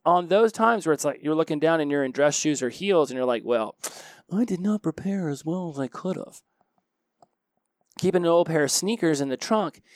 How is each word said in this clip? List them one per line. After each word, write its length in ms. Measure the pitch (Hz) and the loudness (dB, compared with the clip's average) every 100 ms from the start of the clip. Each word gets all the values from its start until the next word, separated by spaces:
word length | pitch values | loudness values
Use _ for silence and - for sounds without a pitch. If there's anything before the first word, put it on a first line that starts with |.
on 240 | 160 180 170 | 2 2 4
those 240 | 196 226 | 4 4
times 340 | 220 226 226 160 | 2 2 2 0
where 60 | |
it's 120 | 143 | 0
like 160 | 147 - | -2 -4
you're 120 | 143 | -2
looking 260 | 156 160 151 | 0 0 0
down 200 | 156 165 | 2 2
and 100 | 147 | 0
you're 140 | 143 | 0
in 80 | 135 | 0
dress 220 | 135 147 | 2 2
shoes 280 | 156 156 135 | 2 -2 -2
or 60 | 123 | -4
heels 420 | - 196 175 139 | -4 2 2 2
and 60 | 127 | 0
you're 100 | 127 | 0
like, 180 | 117 | 0
"Well, 320 | - 120 107 - - - - - - | 0 0 -2 -8 -14 -14 -20 -20 -6
I 120 | 196 | -2
did 140 | 233 180 | -2 -2
not 240 | 196 214 | -2 -2
prepare 460 | 160 - 190 196 165 | -4 -4 -4 -4 -4
as 160 | 139 | -6
well 260 | 156 180 170 | -4 -6 -6
as 80 | 139 | -6
I 80 | 131 | -6
could 300 | - 185 - | -6 -6 -6
have." 240 | - - _ _ _ _ _ _ _ _ _ _ _ _ _ _ _ - | -10 -18 _ _ _ _ _ _ _ _ _ _ _ _ _ _ _ -4
Keeping 260 | 180 180 | 0 2
an 40 | 170 | 4
old 200 | 170 165 | 4 4
pair 160 | 160 | 2
of 80 | 143 | 0
sneakers 480 | - 185 233 165 143 | 0 -2 0 0 0
in 80 | 139 | -2
the 80 | 127 | -4
trunk 460 | - 220 165 - _ | -2 -2 -2 -6 _